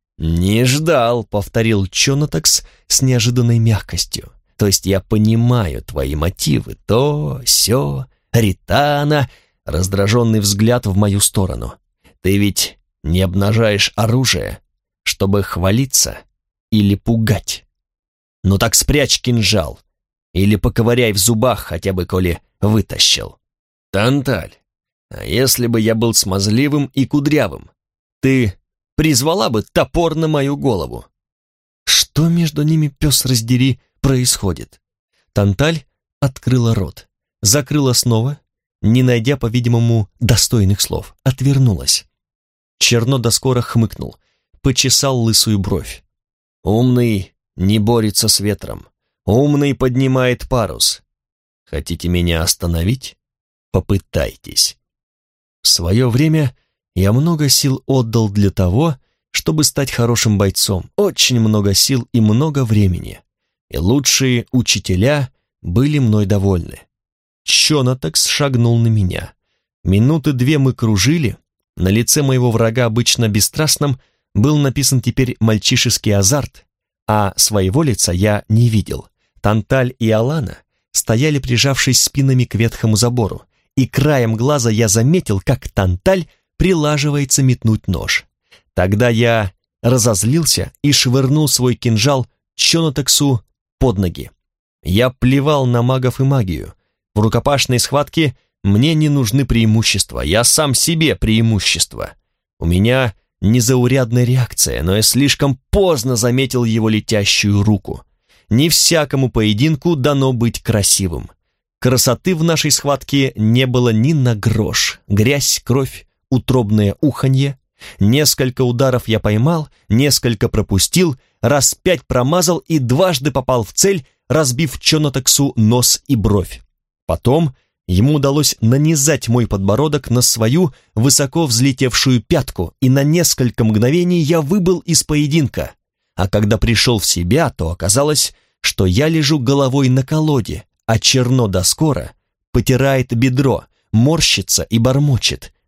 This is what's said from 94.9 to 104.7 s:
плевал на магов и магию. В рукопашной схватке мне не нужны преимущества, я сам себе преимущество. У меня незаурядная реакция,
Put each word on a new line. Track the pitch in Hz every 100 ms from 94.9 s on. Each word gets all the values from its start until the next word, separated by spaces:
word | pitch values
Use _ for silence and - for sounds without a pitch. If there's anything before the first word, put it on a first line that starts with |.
| 98 127
плевал | - 123 139 143 147 127
на | 120
магов | 123 131 127 -
и |
магию. | 135 135 92 69 50 - _ _ _ 107
В |
рукопашной | 107 117 139 143 - 123
схватке | - 139 143 165 147 - _ _
мне | 98 101 151
не | 156 151
нужны | 143 110 139
преимущества, | 131 117 110 110 - 98 - 60
я | 69 104
сам | 123 - 147
себе | 123 - 160 156 -
преимущество. | 110 110 113 104 - 85 - - - - _ _ _ -
У | 82
меня | 90 110 131 120 - _ -
незаурядная | 95 123 113 127 120 135 120 120
реакция, | 120 127 117 - -